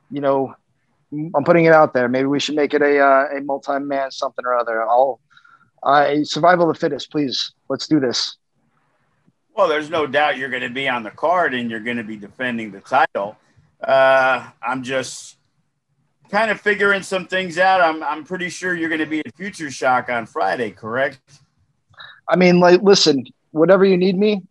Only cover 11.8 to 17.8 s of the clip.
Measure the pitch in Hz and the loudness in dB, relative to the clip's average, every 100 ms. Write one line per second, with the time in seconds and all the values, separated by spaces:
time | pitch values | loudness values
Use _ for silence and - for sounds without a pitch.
11.8 | 110 120 107 110 98 - 127 117 110 98 | -6 -8 -8 -12 -16 -10 -6 -6 -8 -14
12.8 | - 127 156 113 101 110 _ _ _ _ | -4 0 0 -2 -8 -10 _ _ _ _
13.8 | - 135 135 135 131 127 117 - 117 131 | -2 2 4 4 2 0 -6 -12 -8 -8
14.8 | 123 131 123 - - - _ _ _ _ | -6 -6 -6 -12 -20 -20 _ _ _ _
15.8 | _ _ _ _ _ 202 220 196 208 208 | _ _ _ _ _ -2 0 -2 -2 0
16.8 | 202 196 - 190 175 185 185 160 185 190 | 2 0 -2 -6 -4 -6 -4 0 2 4